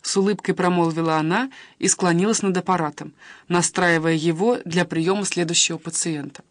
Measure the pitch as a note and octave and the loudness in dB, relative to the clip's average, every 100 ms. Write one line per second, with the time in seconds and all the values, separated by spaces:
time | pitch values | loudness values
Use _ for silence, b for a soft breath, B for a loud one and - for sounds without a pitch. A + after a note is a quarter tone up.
0 | - G3 G3 G#3 - F3 F3+ F3 E3 D#3+ | 0 0 2 0 -2 0 2 2 0 0
1 | E3 D#3 D#3 G3 C4+ B B B D3 - | 0 0 2 0 -2 B B B -2 0
2 | F#3 E3+ G3+ G#3+ G3 F3+ F3 F3+ D#3 D3+ | 2 2 2 0 0 -2 0 -2 -2 -6
3 | D#3 - B B _ F3 E3 - F3+ E3 | -16 -18 B B _ 0 0 2 2 4
4 | D#3+ E3 E3 D#3+ G#3+ B3 - E3 - D#3+ | 2 2 0 2 0 0 0 -2 0 0
5 | E3 G3 G3 F3+ E3 E3+ - E3 E3+ D#3+ | 0 0 -2 -2 -2 0 -2 -4 -8 -6
6 | F3 D3+ C#3 - _ | -4 -6 -8 -16 _